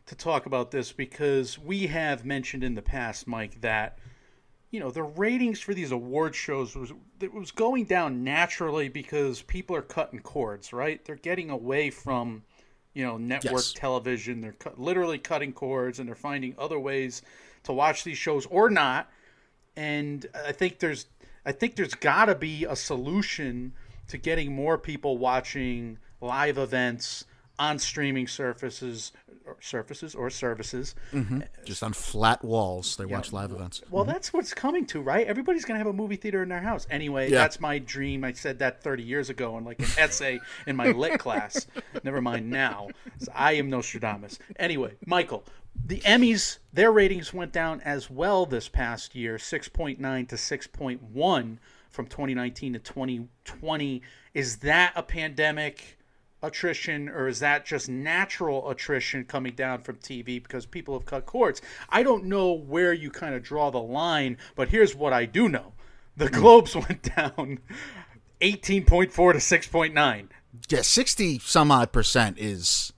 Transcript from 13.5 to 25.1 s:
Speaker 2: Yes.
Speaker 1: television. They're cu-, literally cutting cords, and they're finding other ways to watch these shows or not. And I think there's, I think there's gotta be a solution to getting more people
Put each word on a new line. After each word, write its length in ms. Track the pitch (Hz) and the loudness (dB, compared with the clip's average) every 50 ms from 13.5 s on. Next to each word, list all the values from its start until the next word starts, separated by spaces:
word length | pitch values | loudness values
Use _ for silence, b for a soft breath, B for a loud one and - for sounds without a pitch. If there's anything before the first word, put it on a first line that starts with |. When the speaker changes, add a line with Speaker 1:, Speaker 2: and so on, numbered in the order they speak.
| 123 | 0
Speaker 2:
Yes. 180 | 127 123 - - | 0 -2 -2 -4
Speaker 1:
television. 640 | - - 135 127 123 120 127 127 113 101 117 123 117 | -4 -4 -2 -2 -2 -2 -2 -4 -4 -4 -6 -8 -8
They're 140 | 113 110 104 | -10 -12 -14
cu-, 200 | - - 156 - 127 | -14 -16 -16 -14 -8
literally 400 | 127 160 185 185 180 165 156 139 | -4 -2 0 0 0 0 -2 -6
cutting 340 | - - 165 147 147 139 | -4 -4 -4 -2 -2 -4
cords, 480 | 127 - 143 127 135 131 123 127 123 135 | -6 -8 -6 -4 -2 -2 -2 -4 -4 -6
and 80 | 131 120 | -10 -10
they're 80 | 113 | -10
finding 400 | - - 143 143 139 131 123 120 - | -10 -8 -8 -6 -6 -6 -8 -8 -8
other 220 | 143 151 160 147 | -8 -6 -4 -4
ways 420 | 131 139 139 135 135 127 123 - b b b b b b b b - | -4 -2 -2 -2 -4 -4 -6 -12 b b b b b b b b -8
to 100 | - 131 | -4 0
watch 320 | 131 147 156 151 - - | 2 2 2 2 0 -4
these 120 | 175 151 - | -8 -8 -6
shows 280 | - 165 151 139 131 | -2 -2 -2 -2 -2
or 240 | - 180 185 220 233 | 0 4 4 4 6
not. 400 | 208 175 147 131 127 143 - b b b b b b b b b b b _ _ _ | 6 4 4 2 2 0 -4 b b b b b b b b b b b _ _ _
And 500 | 156 151 151 147 147 147 147 143 139 131 - - 151 147 | -8 -6 -4 -4 -2 -4 -4 -6 -8 -10 -12 -12 -8 -8
I 60 | 147 | -8
think 280 | 143 - 185 180 180 - | -2 0 -2 -2 0 -2
there's, 260 | 180 160 147 120 - - _ b b b b b b | -2 -2 -2 -4 -8 -14 _ b b b b b b
I 60 | 139 139 | -6 -4
think 220 | - 226 233 233 | -2 -2 -2 -2
there's 200 | 208 185 139 - | -2 -4 -4 -4
gotta 400 | - - 151 143 185 220 220 180 | 0 2 4 6 6 6 6 4
be 300 | 135 156 156 156 151 160 | 2 0 -4 -4 -4 -4
a 100 | - 139 | -4 -4
solution 1000 | - - - 147 123 127 143 175 202 202 - - - 151 127 120 123 127 127 b b b b b b b - | -6 -6 -4 -6 -4 -4 -2 -2 -2 -2 -2 -4 -6 -6 -6 -6 -6 -6 -8 b b b b b b b -14
to 80 | - 131 | -12 -8
getting 360 | - 160 165 165 151 139 139 | -4 -2 0 0 0 -2 -2
more 240 | 135 143 156 160 156 | -2 0 0 0 0
people 400 | - 156 151 135 - 143 | 0 -4 -8 -4 -2 -2